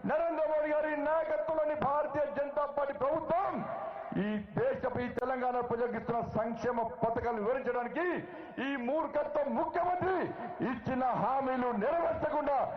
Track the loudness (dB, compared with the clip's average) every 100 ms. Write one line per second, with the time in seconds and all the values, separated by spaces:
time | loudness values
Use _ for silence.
0 | 2 2 2 2 2 2 2 2 2 0
1 | 2 2 2 0 0 2 2 2 2 2
2 | 0 0 -2 -2 -2 -2 -2 -2 -2 0
3 | 0 0 2 0 0 -2 -6 -6 -6 -8
4 | -4 -2 0 -2 -4 0 0 0 -2 -2
5 | -4 -4 -2 0 0 0 0 0 0 -2
6 | -2 -2 0 0 -2 0 0 0 -2 0
7 | 0 2 0 0 0 0 0 -2 -2 0
8 | 0 0 -4 -12 -10 -6 -2 -2 0 0
9 | 2 0 0 0 0 0 0 2 0 2
10 | 2 2 0 -4 -8 -4 -2 -2 -2 2
11 | 2 2 2 2 0 0 0 2 2 2
12 | 2 0 0 0 2 2 2